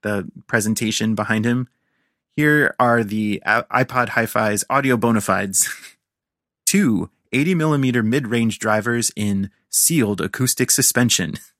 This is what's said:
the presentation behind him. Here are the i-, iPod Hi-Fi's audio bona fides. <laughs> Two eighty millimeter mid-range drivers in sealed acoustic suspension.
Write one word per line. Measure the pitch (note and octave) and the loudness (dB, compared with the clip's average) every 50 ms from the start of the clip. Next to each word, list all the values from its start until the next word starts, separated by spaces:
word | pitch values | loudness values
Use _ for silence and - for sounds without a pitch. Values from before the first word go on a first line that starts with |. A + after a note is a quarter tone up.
| - | -4
the | G#2 G#2 G2+ F#2+ - _ - - | -4 -4 -4 -6 -8 _ -20 -10
presentation | _ - A#2 G2+ G#2+ A2 - B2 G#2+ G#2+ - A2 A2 A2 | _ -2 0 0 0 -2 -2 -2 -4 -2 -2 -2 -2 0
behind | G#2 G#2 F#2+ - A2+ G#2+ | -2 -2 -2 0 0 0
him. | A#2+ A#2+ B2 B2+ - _ _ _ _ _ _ _ _ _ _ _ _ _ | 0 0 -2 -4 -6 _ _ _ _ _ _ _ _ _ _ _ _ _
Here | - D3 D3+ D3+ D3+ C#3+ - - _ | 0 2 4 4 4 2 2 2 _
are | B2+ A#2+ A#2 A#2+ A2+ | 2 4 4 2 2
the | G2+ G#2 A2 G#2+ G#2 G2+ - - | 0 -2 -2 -2 -2 -2 -2 0
i-, | - G#2+ A#2 - _ - B2 C3 | 0 0 0 0 _ 0 0 0
iPod | - - B2+ B2 A2+ | 0 0 -2 -2 0
Hi-Fi's | - - A2+ A2 - A2 A2 G#2+ G#2 G2+ - _ | 0 -2 -2 -2 -2 -2 0 0 0 -2 -2 _
audio | C3 C#3 C3 C3+ B2+ | -2 0 2 2 0
bona | A2+ G#2+ A#2 A2+ A2 | 2 2 2 2 2
fides. | G2+ - G2 F#2 G2 G2 F#2+ - - - - - - - - _ _ _ _ _ _ | 0 0 -2 -2 -2 -4 -2 -2 -2 -2 -4 -12 -16 -20 -20 _ _ _ _ _ _
<laughs> | _ _ _ _ _ _ _ _ | _ _ _ _ _ _ _ _
Two | - - G3 G#3 C#3 A2 F2 E2+ - _ _ _ _ - | 0 0 2 2 2 2 0 -2 -6 _ _ _ _ -2
eighty | B2+ D3 F3 F#3 | -2 0 0 0
millimeter | E3 D#3 D#3 D3+ C#3+ C3+ C3 A#2+ B2 A2 | 0 2 2 2 2 2 2 2 2 0
mid-range | G#2+ A#2 D3+ C3+ G#2+ A#2+ A#2 A2+ A2+ G2+ - | 2 0 0 -2 0 -2 0 0 0 -2 -2
drivers | - A2 G#2+ G#2+ G#2 A#2+ A#2+ A#2+ A2+ - - | -2 0 0 0 0 0 -2 -2 -2 -4 -4
in | - G#2 G#2 G2+ G2 G2 G2 _ _ _ _ | -4 -4 -2 -2 -2 -4 -6 _ _ _ _
sealed | - - - - D#3+ D#3 A#2 G2+ G#2 F2+ | -2 0 0 2 2 2 2 2 0 -2
acoustic | - G2 - - C3 B2+ - - B2+ - | -4 -6 -4 -2 -2 -2 0 -2 0 0
suspension. | - - C3+ - - A#2+ B2 A#2 - - G2 D#2 - - - - _ _ | 2 2 2 2 2 2 2 2 2 0 -2 -4 -6 -10 -14 -18 _ _